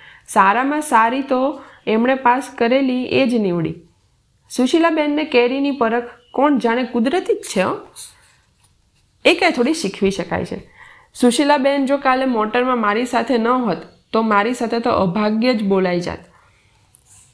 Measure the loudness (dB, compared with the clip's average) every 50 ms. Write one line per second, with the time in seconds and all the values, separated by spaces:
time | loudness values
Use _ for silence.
0 | -20 -20 -20 -20 _ -4 0 2 4 4 4 2 0 0 -2 -2 -2 2 2 4
1 | 4 2 0 -2 -2 -2 -2 0 0 -2 -4 -6 -14 -20 -20 -12 _ -2 0 2
2 | 2 2 0 2 2 2 2 2 -2 -8 -4 -2 0 2 2 2 2 0 -2 -2
3 | -4 0 2 2 2 2 2 0 0 0 0 0 -2 -4 -4 -8 -14 _ _ _
4 | _ _ _ _ _ _ _ _ _ _ -2 -2 0 2 2 2 2 2 2 2
5 | 0 0 0 -2 -2 0 2 2 2 2 0 0 -2 -2 0 0 0 0 0 -2
6 | -4 -6 -14 -20 _ _ -2 0 2 2 2 2 2 0 0 0 -2 -2 -2 -2
7 | 0 0 0 -2 -2 -2 -4 -4 -4 -6 -2 -2 -2 -2 -2 -6 -10 -18 -20 -20
8 | -20 -20 -20 _ _ _ _ _ _ _ _ _ _ _ _ _ _ _ _ _
9 | _ _ _ _ _ 2 2 4 2 0 0 0 0 -2 -2 -2 -4 -6 -4 -2
10 | -2 -2 -2 -2 -6 -6 -6 -6 -6 -8 -10 -12 -14 -20 _ -20 -20 -20 -20 -20
11 | _ _ _ 0 2 2 2 2 2 2 2 2 2 0 0 0 0 0 -2 0
12 | 0 0 0 0 0 0 0 0 -2 0 0 -2 0 0 0 0 0 0 0 -2
13 | -2 -2 -2 -2 -2 0 -2 0 2 2 0 0 0 -2 -4 -4 -8 -16 _ _
14 | _ _ -2 -2 0 2 2 2 2 0 -2 -4 -4 -4 -4 -2 0 0 0 2
15 | 0 0 0 0 0 0 0 0 0 0 0 0 0 0 0 2 2 0 -2 -2
16 | -4 -6 -10 -10 -14 _ _ _ _ _ _ _ _ _ _ _ _ _ _ _
17 | _ _ -20 -20 -20 _